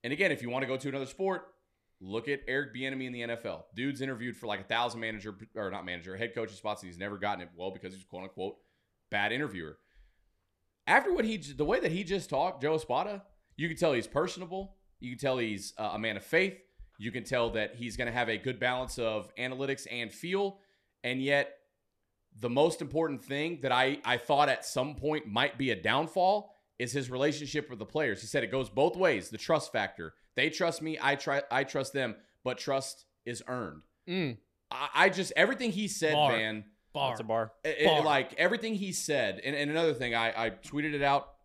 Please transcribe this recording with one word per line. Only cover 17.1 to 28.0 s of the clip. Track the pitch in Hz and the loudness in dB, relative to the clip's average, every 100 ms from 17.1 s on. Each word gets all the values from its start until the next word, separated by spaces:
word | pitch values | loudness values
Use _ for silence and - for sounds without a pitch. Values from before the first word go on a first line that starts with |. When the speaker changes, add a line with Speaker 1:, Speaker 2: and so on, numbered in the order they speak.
Speaker 1:
can | 123 | -8
tell | 107 127 117 | -2 0 2
that | 107 104 117 | 0 -4 -4
he's | 120 107 | -10 -4
gonna | 120 | -2
have | 120 117 | 0 0
a | 107 | 0
good | 131 120 | -2 0
balance | 123 127 131 - | 0 0 -4 -2
of | 113 107 101 - | 0 -2 -6 -6
analytics | 127 127 135 135 - | -6 -4 -2 -4 -4
and | 120 113 | -8 -8
feel. | - 175 190 202 196 _ _ _ _ | -8 -4 0 0 -4 _ _ _ _
And | 123 127 | -4 0
yet, | 135 143 - - _ _ _ _ _ _ _ - | 4 4 2 -6 _ _ _ _ _ _ _ -6
the | 117 | 0
most | 123 160 165 | 4 4 4
important | 151 139 160 135 | -4 0 0 -2
thing | 123 139 156 165 | -6 -4 -2 -2
that | 131 | 2
I, | 123 131 143 | 4 4 2
I | - 123 | 2 0
thought | - 143 147 | 4 6 6
at | 123 | 4
some | - - 135 | 0 -2 -2
point | 143 147 156 - | -2 0 0 0
might | 104 143 - | 2 2 2
be | 135 | 0
a | 104 | 2
downfall | 104 127 156 - 180 208 202 - _ _ | 2 2 2 2 4 4 0 -20 _ _
is | 120 | -2
his | 131 123 | -2 -2
relationship | 127 143 151 147 156 147 | 2 2 2 -2 -4 -4
with | 120 | -8
the | 107 | -4
players. | 156 | 0